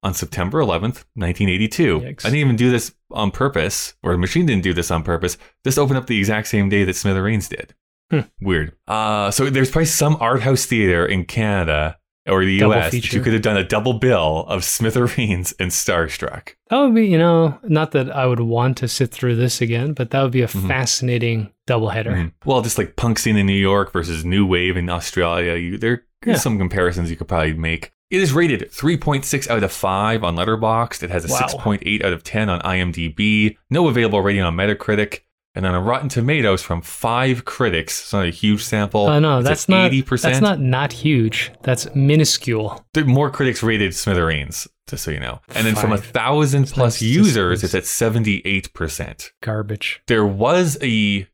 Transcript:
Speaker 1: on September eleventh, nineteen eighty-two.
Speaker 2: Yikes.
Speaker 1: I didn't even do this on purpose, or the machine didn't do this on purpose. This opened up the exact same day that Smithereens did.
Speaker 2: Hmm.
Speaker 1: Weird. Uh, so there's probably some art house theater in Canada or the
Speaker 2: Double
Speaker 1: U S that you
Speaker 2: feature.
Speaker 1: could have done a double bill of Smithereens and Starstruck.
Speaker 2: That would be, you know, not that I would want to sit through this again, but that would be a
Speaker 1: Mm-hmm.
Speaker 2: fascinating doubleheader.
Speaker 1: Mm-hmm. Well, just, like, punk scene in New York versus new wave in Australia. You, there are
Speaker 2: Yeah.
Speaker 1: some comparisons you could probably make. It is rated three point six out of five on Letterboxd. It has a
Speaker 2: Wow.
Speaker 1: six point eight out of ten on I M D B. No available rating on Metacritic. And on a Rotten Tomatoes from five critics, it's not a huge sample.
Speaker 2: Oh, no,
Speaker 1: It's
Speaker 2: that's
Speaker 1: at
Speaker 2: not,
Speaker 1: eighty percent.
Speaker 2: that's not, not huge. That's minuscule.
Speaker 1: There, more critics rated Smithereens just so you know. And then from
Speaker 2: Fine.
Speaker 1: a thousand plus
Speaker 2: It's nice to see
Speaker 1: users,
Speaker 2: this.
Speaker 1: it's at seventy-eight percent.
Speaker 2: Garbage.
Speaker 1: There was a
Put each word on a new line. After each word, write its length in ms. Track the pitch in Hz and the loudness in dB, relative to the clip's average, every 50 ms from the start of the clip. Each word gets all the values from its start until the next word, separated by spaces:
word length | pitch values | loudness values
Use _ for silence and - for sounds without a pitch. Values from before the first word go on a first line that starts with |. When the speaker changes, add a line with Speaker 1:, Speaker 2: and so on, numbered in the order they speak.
| - | -4
Speaker 1:
on 120 | 98 90 | -4 -4
September 460 | - - 82 - - 92 92 117 156 | -4 -8 -8 -4 -4 -4 -2 0 0
eleventh, 440 | 156 110 87 82 92 113 127 - - _ _ | 0 0 0 0 -2 -4 -6 -6 -12 _ _
nineteen 360 | - 90 85 87 - 104 98 | -6 -4 -4 0 0 0 0
eighty-two. 500 | 90 92 110 110 - - 170 135 87 76 | 2 0 0 -2 0 0 2 2 2 0
Speaker 2:
Yikes. 240 | - 127 143 - - | -2 -6 -12 -6 -4
Speaker 1:
I 40 | 110 | -2
didn't 60 | 131 151 | 0 2
even 160 | 147 135 120 | 2 2 2
do 140 | 110 120 127 | 4 4 4
this 240 | 127 117 110 - - _ _ _ | 4 2 -2 -4 -12 _ _ _
on 200 | - - 107 101 | -6 -2 -2 -2
purpose, 600 | - - 131 139 135 - 80 190 - - - - - _ - | 0 0 -2 0 0 0 -2 -2 -2 -4 -8 -8 -12 _ -4
or 100 | - - | -2 0
the 60 | 78 | 0
machine 280 | 87 90 - 165 180 | 0 0 0 2 2
didn't 160 | 160 123 95 85 | 2 2 2 2
do 100 | 92 87 | 2 0
this 180 | 82 85 - | 0 0 -2
on 120 | 90 82 78 | -2 -2 -2
purpose. 340 | - 85 80 90 90 - - - - _ _ _ | -2 -2 -2 -2 -4 -6 -6 -14 -20 _ _ _
This 140 | 135 131 | -2 0
opened 220 | - 143 131 139 131 | 2 2 2 2 -2
up 80 | 123 | 0
the 100 | - 123 107 | -2 0 0
exact 300 | 98 101 110 107 110 - | 2 2 0 -2 -2 -2
same 220 | - 107 101 98 | 0 0 2 2
day 140 | 101 101 101 | 2 2 2
that 120 | 92 92 | 2 0
Smithereens 520 | - - 101 98 95 92 101 113 107 92 - | -2 0 0 0 0 0 0 -2 -2 -2 -4
did. 240 | - - - - - _ _ _ _ _ _ _ | -10 -12 -12 -14 -18 _ _ _ _ _ _ _
Speaker 2:
Hmm. 100 | - 151 - - _ - | -2 -2 -2 -4 _ -8
Speaker 1:
Weird. 320 | - 98 92 80 76 76 - _ _ - | -2 0 0 0 0 -4 -8 _ _ -6
Uh, 420 | 107 110 107 107 107 104 104 98 | -4 -2 0 0 0 0 0 -2
so 200 | 104 - 135 139 | 0 0 0 0
there's 200 | 135 135 131 131 | 2 2 0 2
probably 140 | - 160 165 | 2 0 0
some 300 | 156 - - 147 143 147 - | 0 0 0 2 2 2 2
art 200 | 120 113 123 131 | 2 0 0 2
house 240 | 107 131 135 123 - | 2 2 2 0 0
theater 400 | - 127 113 104 95 90 85 87 | 0 0 2 4 4 4 2 2
in 220 | - 98 92 90 | 0 0 -2 -4
Canada 720 | - - - 110 107 101 98 87 78 76 76 76 78 78 _ _ _ _ _ _ | -4 -2 -2 0 0 0 0 0 0 0 0 0 -2 -4 _ _ _ _ _ _
or 180 | - 95 95 95 | 0 0 2 2
the 140 | 95 95 95 | 2 2 4
Speaker 2:
Double 140 | 104 107 107 | 4 4 4
Speaker 1:
U 60 | 98 | 4
S 100 | 85 82 - | 2 0 -2
that 40 | |
you 60 | 123 113 | -2 -4
Speaker 2:
feature. 200 | - - - 127 | -2 -2 0 0
Speaker 1:
could 100 | 127 110 | 2 0
have 80 | 110 107 | 2 2
done 140 | 120 107 | 2 0
a 80 | 98 95 | 0 0
double 300 | 95 - 107 107 127 123 | 0 -2 0 0 0 -2
bill 500 | 110 131 127 123 95 82 78 78 80 85 - | 2 2 4 4 4 2 2 0 -2 -2 -4
of 140 | - 98 87 | -4 -4 -2
Smithereens 880 | - - - 113 110 110 123 120 120 - - 120 107 98 90 92 - - _ | -4 -2 0 0 0 2 2 0 2 0 0 0 0 0 0 -2 -6 -6 _
and 100 | 95 90 | -4 -2
Starstruck. 800 | - - - - 95 87 85 78 - - - - - - - - - _ _ _ | -2 -4 -2 0 0 0 0 -2 -4 -6 -8 -8 -8 -10 -16 -18 -20 _ _ _
Speaker 2:
That 100 | - 254 | 0 2
would 160 | 285 269 226 | 4 4 4
be, 120 | 226 226 | 4 4
you 120 | 202 180 160 | 4 4 4
know, 400 | 165 170 170 165 165 156 135 - - | 6 6 6 6 4 2 0 -2 -2
not 280 | 220 156 151 156 156 - | 0 2 2 2 2 0
that 220 | 143 131 135 139 | 0 0 0 -2
I 120 | 143 131 | 0 0
would 140 | 127 123 117 | 2 2 2
want 360 | 117 113 113 117 120 127 131 - | 0 0 0 2 2 0 0 -2
to 100 | - 117 | -4 -6
sit 220 | - - 135 117 | -2 -2 -2 -2
through 260 | - - - 123 120 | -2 -4 -2 0 0
this 240 | 113 123 123 - - | 2 0 0 0 -2
again, 320 | 127 117 117 117 123 147 156 | -2 -2 0 -2 -2 -2 -2
but 180 | - 131 117 | -4 -4 -2
that 120 | - 139 135 | 0 0 0
would 100 | 131 120 | 2 2
be 100 | 131 120 | 0 0
a 40 | |
Speaker 1:
Mm-hmm. 200 | 107 - 101 95 92 | 0 -2 -4 -2 -2
Speaker 2:
fascinating 840 | 135 131 127 117 - - - 127 123 120 117 117 113 113 107 98 _ _ _ - | -2 -2 0 -2 -2 -2 -2 -2 -2 0 0 0 -2 -2 -4 -6 _ _ _ -2
doubleheader. 380 | 127 117 110 107 98 110 110 113 98 | -2 0 0 0 -2 -4 -4 -2 -2
Speaker 1:
Mm-hmm. 360 | 90 85 80 - _ _ - | -2 -2 -4 -6 _ _ 0
Well, 140 | 139 127 110 | 0 2 2
just, 160 | 117 - - | 0 -2 -2
like, 180 | 104 - - | -2 -4 -4
punk 220 | - - 120 113 - | -2 0 0 0 0
scene 180 | - 117 107 | 0 2 2
in 100 | 104 98 | 4 4
New 60 | 98 98 | 4 2
York 400 | 98 98 95 98 101 98 95 - | 2 2 4 4 2 0 0 -2
versus 320 | 90 82 87 85 80 78 | -4 -4 -4 -6 -4 -2
new 220 | 87 90 98 101 | 0 2 2 4
wave 300 | 92 92 87 90 92 90 | 4 2 2 2 0 0
in 120 | 90 85 87 | -2 -2 -4
Australia. 680 | 87 87 85 - - - 87 85 85 85 87 87 85 | -4 -6 -6 -6 -2 0 0 0 0 0 -2 -2 -2
You, 200 | 85 87 87 92 104 | -4 -4 -6 -6 -4
there 140 | 117 113 120 | 0 0 0
are 100 | 120 _ _ _ _ - | -2 _ _ _ _ -2
Speaker 2:
Yeah. 80 | 226 226 | 0 0
Speaker 1:
some 220 | 151 - 123 113 101 | 2 2 0 0 0
comparisons 520 | 95 90 92 110 90 87 85 90 85 82 | -2 -2 0 0 0 0 0 -2 -4 -4
you 60 | 82 | -4
could 120 | - 80 - | -8 -6 -4
probably 260 | 90 85 80 78 78 | -2 0 0 0 -2
make. 380 | 78 82 80 82 82 - - _ _ _ _ | -2 -4 -4 -4 -4 -8 -12 _ _ _ _
It 100 | - 180 | -2 0
is 120 | 196 160 131 | 0 2 2
rated 400 | 156 170 165 131 98 - - - | 2 2 2 0 -2 -4 -8 -12
three 240 | - 123 147 175 | -2 0 0 0
point 280 | 151 - 156 147 135 139 | 0 0 -2 -2 -2 -2
six 240 | - - 139 135 - | -2 -4 -4 -2 -2
out 140 | 120 113 101 | -2 0 0
of 80 | 92 | -2
five 540 | - - - 98 95 95 101 107 113 110 107 | -4 -4 -4 -2 0 0 0 0 0 0 -2
on 100 | 87 85 | -2 -2
Letterboxd. 680 | 82 90 104 110 110 113 110 110 113 117 117 - - - | -2 0 -2 0 0 0 0 0 0 -2 -4 -6 -10 -8
It 60 | 90 | -6
has 140 | 92 87 78 | -4 -4 -2
a 40 | 82 - | -2 0
Speaker 2:
Wow. 60 | 127 | 0
Speaker 1:
six 160 | 127 131 - | 0 -2 -4
point 300 | 131 - 107 104 98 - | -4 -2 -2 -2 -2 -2
eight 180 | - 107 104 - | -2 -2 -2 0
out 80 | 98 90 | -2 -2
of 120 | 85 _ | -4 _
ten 240 | - - 110 110 107 | -6 -4 -2 -2 0
on 100 | 90 87 - | -2 -2 -2
I 160 | - 92 92 | -2 -2 -2
M 120 | 92 87 | -2 -2
D 160 | 82 85 82 | -4 -4 -6
B. 500 | 82 78 - 104 107 107 107 107 107 104 _ _ _ | -6 -2 0 2 2 4 4 2 2 0 _ _ _
No 160 | 127 156 180 | 0 2 2
available 340 | 160 120 120 117 110 104 104 | 4 4 2 2 2 2 2
rating 220 | 92 101 101 101 95 | 2 2 2 2 2
on 140 | 87 82 | 0 0
Metacritic. 640 | 87 95 104 107 98 - - 107 104 104 104 - - _ _ _ _ _ _ _ | 0 0 0 0 -2 -2 -2 0 0 0 -2 -4 -14 _ _ _ _ _ _ _
And 100 | - 92 | -4 -2
on 80 | 95 90 | 0 0
a 60 | 90 | 0
Rotten 280 | 92 107 - 131 147 139 | 0 0 -2 -2 -2 -2
Tomatoes 540 | - 123 117 127 151 156 123 104 95 92 - | -2 0 0 2 2 2 2 2 2 2 0
from 180 | - 87 85 | -4 -6 -6
five 640 | - - - - - 117 117 120 127 135 127 120 123 | -6 -10 -14 -6 -4 -2 0 2 2 2 0 0 -2
critics, 560 | - - - 131 113 87 82 80 - - - - | -10 -4 -2 0 0 0 -2 -4 -4 -8 -10 -8
it's 100 | - - | -4 -2
not 120 | 101 95 | -2 -2
a 60 | 85 | -2
huge 320 | 82 - - 107 104 104 - | -4 -2 2 2 2 2 0
sample. 400 | - - 107 104 98 - 110 104 101 | -2 -2 -2 -2 0 0 2 2 4
Speaker 2:
Oh, 100 | 151 147 | 4 4
no, 180 | 156 156 143 127 | 4 4 2 2
Speaker 1:
It's 100 | 120 135 | 2 2
Speaker 2:
that's 160 | 151 151 - | 0 0 2
Speaker 1:
at 40 | - | 2
Speaker 2:
not, 180 | 185 190 185 | 4 4 4
Speaker 1:
eighty 160 | 180 - - 165 | 4 2 0 0
percent. 320 | - 131 123 - 160 170 | 0 -2 0 0 0 2
Speaker 2:
that's 80 | 165 214 | 2 2
not, 180 | 208 190 151 | 2 2 0
not 320 | 139 127 127 127 143 139 - | 0 0 0 0 -2 -4 -6
huge. 580 | - - 151 151 127 113 110 110 - - - - - - | -4 0 0 2 2 2 0 0 -4 -6 -8 -10 -10 -2
That's 300 | - 127 - - - - | -2 -2 -2 -2 -4 -2
minuscule. 880 | 139 135 139 147 156 156 - - - - - 117 110 107 104 - - - _ _ | 0 2 4 4 4 4 2 0 -2 -2 -2 -2 -2 -2 -4 -8 -10 -16 _ _
Speaker 1:
There, 100 | 156 151 | 0 2
more 260 | 135 123 135 143 147 | 4 4 4 4 2
critics 320 | 139 - 143 131 113 - - | 0 0 0 0 0 0 0
rated 320 | 113 113 107 101 95 85 | 0 2 2 0 0 -2
Smithereens 720 | - - - 98 90 85 80 80 73 71 67 78 - - - _ _ _ - | -4 -2 0 0 2 2 0 0 -2 -4 -8 -10 -12 -12 -12 _ _ _ -12
just 140 | - - - | -12 -10 -8
so 60 | - | -6
you 100 | 76 - | -6 -6
know. 200 | 65 60 60 - _ _ - | -6 -8 -10 -12 _ _ -4
And 120 | - 110 | -2 0
then 80 | 110 110 | 0 0
from 160 | 107 107 107 | 0 0 0
Speaker 2:
Fine. 80 | 107 98 | 0 -2
Speaker 1:
a 40 | 101 | -4
thousand 600 | - - 123 113 123 143 151 151 143 135 143 135 | -4 -4 -4 -2 0 2 2 2 2 4 2 0
plus 60 | 135 | 0
Speaker 2:
It's 60 | - | 2
nice 160 | 139 131 120 113 | 0 0 0 0
to 40 | - | 0
see 120 | 117 110 127 | 0 0 0
Speaker 1:
users, 480 | 160 - 110 - 113 95 90 87 101 104 | 2 2 0 0 2 2 0 0 0 -2
Speaker 2:
this. 120 | 90 - | -2 -2
Speaker 1:
it's 0 | |
at 120 | 95 - | -2 -4
seventy-eight 840 | - - - 120 113 107 117 113 107 101 95 - 95 98 95 92 - _ | -4 -4 -2 0 0 0 0 0 0 -2 -2 -2 -4 -4 -4 -6 -8 _
percent. 580 | - 82 80 - - 87 - - _ - - _ _ - | -8 -8 -8 -6 -8 -10 -12 -12 _ -18 -20 _ _ -8
Speaker 2:
Garbage. 600 | - 110 107 107 101 107 104 - - - - _ | -8 -6 -6 -6 -6 -8 -8 -6 -8 -8 -10 _
Speaker 1:
There 200 | - 123 113 107 | 0 2 2 2
was 500 | 101 98 98 107 123 165 180 185 165 139 - 143 | 2 2 2 2 2 4 4 2 2 0 -2 -2
a 440 | 131 113 110 107 104 101 98 92 - | 0 2 2 2 2 2 0 -4 -8